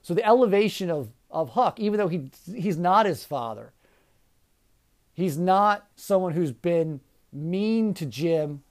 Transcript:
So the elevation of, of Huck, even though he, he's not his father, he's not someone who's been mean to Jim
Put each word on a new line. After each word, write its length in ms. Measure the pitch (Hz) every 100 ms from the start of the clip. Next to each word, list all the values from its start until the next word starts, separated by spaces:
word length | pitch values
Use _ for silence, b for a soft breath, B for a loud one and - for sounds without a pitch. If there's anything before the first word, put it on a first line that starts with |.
So 120 | -
the 120 | 175 220
elevation 640 | 247 240 202 208 - 185
of, 180 | 156 113 _ _
of 200 | 160 147
Huck, 280 | 233 226 -
even 180 | 208 208
though 120 | 196
he, 200 | 170 135 - -
he's 320 | 226 196 160
not 280 | 175 196 214
his 180 | 156
father, 480 | - 139 117 107 117 _ _ _ _ _ _ _ _ _ _ _ _ _ _
he's 240 | - 180 147
not 500 | 180 190 208 208 _ _
someone 380 | - 190 185
who's 180 | 160 160
been 480 | 113 175 170 160 143 _ _ _
mean 640 | 139 160 185 214 226 220
to 120 | 190 147
Jim 580 | 113 165 160 151 143 _